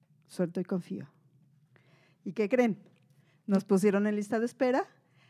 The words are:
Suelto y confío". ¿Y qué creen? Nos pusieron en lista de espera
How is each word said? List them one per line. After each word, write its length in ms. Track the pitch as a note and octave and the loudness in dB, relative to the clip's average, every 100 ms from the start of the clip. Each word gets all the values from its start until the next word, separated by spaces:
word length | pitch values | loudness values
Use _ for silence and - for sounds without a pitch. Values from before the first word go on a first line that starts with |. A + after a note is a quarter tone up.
| _ _ _ | _ _ _
Suelto 340 | - F3 F#3 | -6 -4 -4
y 40 | |
confío". 440 | F3+ F#3 - - C3+ _ _ _ _ _ _ _ _ _ _ _ | -6 -6 -6 -12 -14 _ _ _ _ _ _ _ _ _ _ _
¿Y 100 | G3+ | -12
qué 160 | F3 G3+ | -4 0
creen? 260 | B3 A#3+ F3 - _ _ _ _ _ - | 2 2 0 -10 _ _ _ _ _ 0
Nos 180 | G3 | 0
pusieron 420 | - G3 G#3 G3 G#3 | 2 2 4 2 0
en 80 | |
lista 240 | G#3 G3+ A3+ | -2 -4 -4
de 60 | |
espera 400 | A#3+ - B3+ C4 G4 _ _ _ | -4 -2 0 0 -4 _ _ _